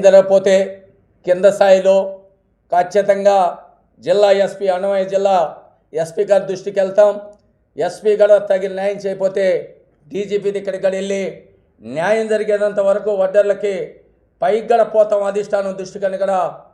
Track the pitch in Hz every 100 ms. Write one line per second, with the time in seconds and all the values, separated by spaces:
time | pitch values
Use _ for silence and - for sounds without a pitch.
0 | 196 190 190 196 196 190 190 - - _
1 | _ _ 175 180 196 196 196 190 190 196
2 | 190 - _ _ _ _ - 170 208 202
3 | 196 196 196 196 175 - - _ _ _
4 | 120 196 202 196 190 - 196 180 196 196
5 | 190 190 196 190 147 - - _ _ 151
6 | 160 - 202 196 185 185 202 196 190 196
7 | 208 202 - - _ _ _ - 175 -
8 | 214 208 208 202 202 190 190 190 196 196
9 | 196 190 190 196 190 165 - - _ _
10 | 147 180 202 202 196 196 196 185 190 190
11 | 196 196 180 - - _ _ _ 110 139
12 | 180 220 220 214 214 202 208 202 196 202
13 | 202 196 190 202 202 196 202 185 - -
14 | _ _ _ - 175 220 226 233 - 214
15 | 214 202 202 196 202 202 196 190 185 208
16 | 196 190 196 190 160 - -